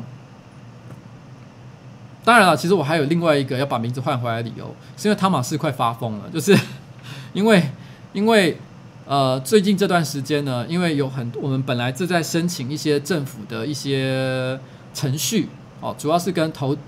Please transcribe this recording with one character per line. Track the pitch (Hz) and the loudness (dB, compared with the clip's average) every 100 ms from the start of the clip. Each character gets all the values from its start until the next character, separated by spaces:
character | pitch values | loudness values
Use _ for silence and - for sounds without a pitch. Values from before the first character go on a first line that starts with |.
| - - - - - - - - - - - - - - - - - - - - - - | -10 -16 -20 -20 -20 -20 -20 -20 -20 -20 -20 -20 -20 -20 -20 -20 -20 -20 -20 -20 -20 -4
当 | 220 240 | 4 6
然 | 185 | 6
了， | 156 | 4
其 | 170 | 4
实 | |
我 | 196 | 2
还 | 139 165 | 2 0
有 | 143 | 2
另 | 170 | 2
外 | 170 143 | 4 2
一 | |
个 | 135 127 | 2 -2
要 | 139 | -2
把 | 120 | -2
名 | 117 | -2
字 | 131 | -4
换 | 156 127 | -2 -2
回 | 120 | -2
来 | 113 | -4
的 | |
理 | 117 - | -6 -10
由， | 92 - - - | -14 -16 -18 -4
是 | 208 | 0
因 | |
为 | 208 | 2
汤 | 190 | 2
马 | 151 | 2
士 | 120 147 | 0 -2
快 | 156 | -2
发 | - 117 | 0 -2
疯 | 120 117 104 | 0 -6 -8
了， | 98 | -6
就 | 160 | -4
是 | 160 190 - - - | 4 4 4 -12 -18
<laughs> | - - - - | -20 -18 -16 -8
因 | 175 | 0
为， | 220 196 139 - - - - | 6 6 4 -4 -18 -20 -10
因 | 196 220 | 0 4
为， | 220 165 - - - - - - | 6 4 0 -12 -20 -20 -20 -2
呃， | 139 131 127 | 0 2 0
最 | 131 220 | 4 4
近 | 196 190 | 4 2
这 | 196 | 4
段 | 170 143 | 2 0
时 | 143 | -4
间 | 127 147 139 | -2 -2 0
呢， | 123 117 | -2 -2
因 | 175 | 0
为 | 170 143 | 0 0
有 | 131 | -2
很， | 131 117 - | -4 -6 -4
我 | 139 | -2
们 | 131 | -2
本 | 135 120 | 0 0
来 | 120 | -2
正 | - 180 | -2 -2
在 | 175 | 0
申 | 151 165 170 | 0 0 -2
请 | 175 127 | -4 -6
一 | 151 | -4
些 | 156 143 | 0 0
政 | 147 165 139 | 0 -4 -4
府 | 120 101 | -10 -10
的 | 110 131 | -8 -6
一 | |
些 | 143 139 135 131 131 131 131 127 131 131 - - | -6 -2 -2 0 0 -2 -2 -4 -6 -10 -20 -16
程 | - 139 151 | -6 -4 -2
序， | - 214 - - - - | 0 0 -2 -8 -20 -12
哦， | 117 107 | -10 -6
主 | 147 | 0
要 | 175 | 0
是 | 180 | 0
跟 | 170 156 | 0 -2
投-， | - 135 147 | -2 -4 -4